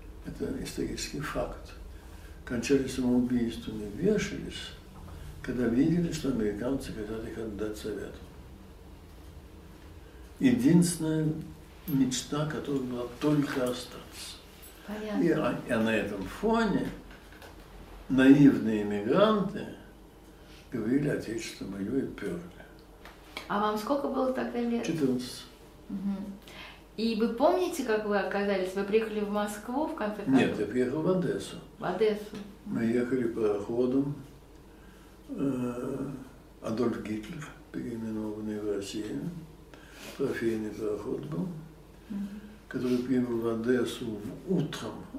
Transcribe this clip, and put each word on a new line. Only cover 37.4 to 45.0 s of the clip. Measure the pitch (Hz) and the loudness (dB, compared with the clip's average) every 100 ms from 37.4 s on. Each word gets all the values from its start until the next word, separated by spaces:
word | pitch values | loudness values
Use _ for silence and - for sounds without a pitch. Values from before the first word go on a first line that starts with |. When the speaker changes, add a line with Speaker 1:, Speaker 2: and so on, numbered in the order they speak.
| - - - | -12 -14 -12
Speaker 1:
переименованный | - 123 113 110 110 107 107 107 104 | -8 -6 -6 -4 -4 -4 -4 -4 -4
в | 104 98 | -2 -2
Россию, | 98 110 107 139 170 - - - - - - - - - | -4 -6 -4 -4 -6 -8 -12 -18 -20 -20 -20 -16 -10 -2
трофейный | 131 - 113 110 107 | -2 0 0 0 -2
пароход | 107 107 104 127 - - | -4 -2 -2 -2 -4 -4
был, | 170 190 - - - - - - | -4 -4 -6 -12 -18 -20 -18 -8
Speaker 2:
Мгм. | 202 202 - - - - | -6 -6 -8 -14 -16 -8
Speaker 1:
который | 127 123 123 | -2 2 2
прибыл | 127 127 120 113 | 4 2 2 0
в | 113 | 0
Одессу | 110 117 123 113 - | 2 4 4 2 -2
в | 117 104 101 - - | -6 -6 -8 -6 0
утром, | 175 151 - 110 107 | 2 2 -4 -8 -10